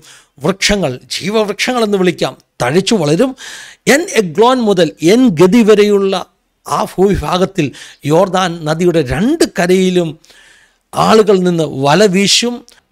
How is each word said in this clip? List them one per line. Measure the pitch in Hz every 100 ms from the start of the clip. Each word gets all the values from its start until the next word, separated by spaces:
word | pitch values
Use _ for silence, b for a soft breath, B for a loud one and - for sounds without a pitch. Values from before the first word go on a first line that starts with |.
| b b b -
വൃക്ഷങ്ങൾ, | 143 185 - 208 151 123 127
ജീവവൃക്ഷങ്ങളെന്ന് | - 156 220 208 - - 247 214 196
വിളിക്കാം, | 180 139 147 - _ -
തഴച്ചു | 127 170 190 220
വളരും. | 147 165 262 262 B B B B -
എൻ | 277 392 226
എഗ്ലോൻ | 180 147 233 262 214
മുതൽ | 185 156 - 160
എൻ | 240 262 151
ഗദി | 185 240 208
വരെയുള്ള | 208 208 202 196 190 - _ _ _ -
ആ | 156 208
ഭൂവിഭാഗത്തിൽ | - 196 156 151 180 185 - 139 - B B 143
യോർദാൻ | 160 196 185 185 170 151
നദിയുടെ | 160 180 165 123
രണ്ട് | 131 240 330 349 -
കരയിലും | 180 190 185 180 170 - _ b b b b b _
ആളുകൾ | - 170 220 202 190 180
നിന്ന് | 170 147 135
വല | 139 165 208 185
വീശും. | 196 - 240 240 - b _